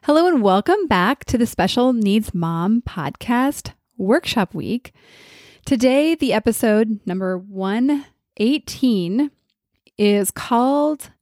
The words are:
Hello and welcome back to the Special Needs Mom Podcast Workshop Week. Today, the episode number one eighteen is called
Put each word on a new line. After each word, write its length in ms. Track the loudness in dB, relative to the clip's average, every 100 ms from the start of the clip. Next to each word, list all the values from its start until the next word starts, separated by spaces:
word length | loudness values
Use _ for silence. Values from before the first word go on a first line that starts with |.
| 4
Hello 180 | 4 4
and 140 | 4
welcome 460 | 4 2 2 0 2
back 400 | 2 2 -2 -4
to 100 | -2
the 80 |
Special 480 | -2 0 -2 2 0
Needs 400 | 2 2 0 0
Mom 480 | -4 -4 -2 0 0
Podcast 960 | -2 -8 -8 -8 -2 0 0 -4 -12 -18 _ _
Workshop 560 | 0 0 0 -2 -2
Week. 400 | -4 -6 -8 -8 _ _ -20 -20 -20 -20 _ -4
Today, 480 | 2 2 4 2
the 180 | 0 0
episode 680 | 0 0 0 2 2 0 -4
number 320 | -6 -6 -4 -6
one 680 | -8 -6 -4 0 0 -2 -4 _ _ -4
eighteen 920 | -2 0 -4 -2 0 0 0 -2 -2 _ _ _ _ _ _ 0
is 320 | 2 2 0
called 800 | -6 -2 0 2 2 0 -2 -10 _